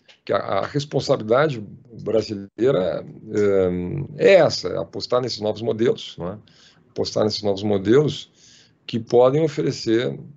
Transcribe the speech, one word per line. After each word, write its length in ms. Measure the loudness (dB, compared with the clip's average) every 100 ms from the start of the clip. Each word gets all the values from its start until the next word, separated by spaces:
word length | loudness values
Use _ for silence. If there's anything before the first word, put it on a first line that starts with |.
| _ _
que 80 | -4
a, 60 | -2
a 280 | -2 -2 -2
responsabilidade 1000 | -4 -4 -4 0 -2 2 2 2 -2 -10 -16 -20 -10
brasileira, 1040 | -2 -2 -2 -6 -10 0 2 2 0 -4 -8 -16 -6 0 2 4 2 0 -4 -6 -8 2
é, 80 | 6
é 80 |
essa, 340 | 8 6 2 -4
é 80 | -6
apostar 440 | -6 -10 -2 -2
nesses 180 | -2 -2
novos 220 | -4 -2
modelos, 560 | -4 0 0 0 -6 -10
né? 220 | -10 -10 -16 _ _ _ _
Apostar 340 | -6 -4 0
nesses 200 | 0 0
novos 200 | -2 -2
modelos 680 | 0 0 4 4 4 -2 -12 _ _ _ _ _ -10
que 140 | -8
podem 440 | 2 4 6 4
oferecer, 760 | 0 0 -4 -4 0 0 0 -6 -14